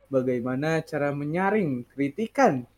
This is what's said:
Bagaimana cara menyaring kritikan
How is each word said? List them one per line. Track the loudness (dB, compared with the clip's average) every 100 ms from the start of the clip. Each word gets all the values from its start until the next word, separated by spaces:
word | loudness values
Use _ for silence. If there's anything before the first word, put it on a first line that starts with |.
| _
Bagaimana | 0 0 -2 -2 -2 0 -2
cara | -2 -4 -2
menyaring | -2 -4 0 2 2 0 -2 -6
kritikan | -4 -2 -2 -4 2 4 2 -4